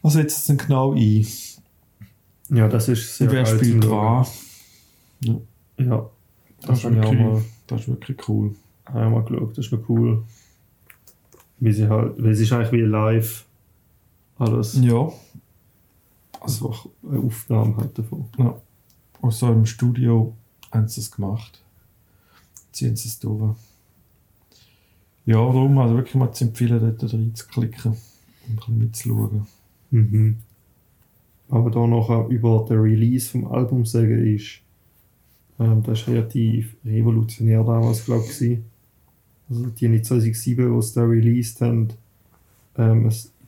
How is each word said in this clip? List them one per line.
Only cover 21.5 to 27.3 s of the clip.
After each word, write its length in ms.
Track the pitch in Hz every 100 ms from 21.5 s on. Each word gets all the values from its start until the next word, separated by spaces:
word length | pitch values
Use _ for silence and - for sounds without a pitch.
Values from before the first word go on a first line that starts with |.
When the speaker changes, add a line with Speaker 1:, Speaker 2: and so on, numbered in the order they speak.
| _ _ _ _ _ _ _ _ _ _ - _
Speaker 1:
Ziehen 240 | - 127 110
sie 140 | 113
es 100 | -
durch. 340 | 107 107 110 110 _ _ _ _ _ _ _ _ _ _ _ _ _ _ _ _ -
Ja, 100 | 110
darum, 420 | 120 127 139 139
also 180 | 120 117
wirklich 200 | 127 131
mal 160 | 123
zu 140 | - 117
empfehlen, 340 | 113 120 117
dort 340 | 113 113 110
reinzuklicken 760 | 110 110